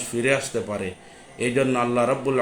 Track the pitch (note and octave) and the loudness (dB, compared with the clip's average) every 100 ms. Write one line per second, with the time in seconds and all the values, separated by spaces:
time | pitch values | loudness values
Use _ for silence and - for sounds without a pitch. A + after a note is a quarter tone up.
0 | - A#2+ B2+ C3+ - A#2 G2+ G2+ F#2+ - | -4 -2 2 0 0 -4 -4 -4 -6 -10
1 | - - - - B2 B2 C3 B2+ A#2+ A#2+ | -16 -20 -16 -4 0 2 2 2 0 2
2 | A#2+ C3 C3 C3 | 2 0 0 2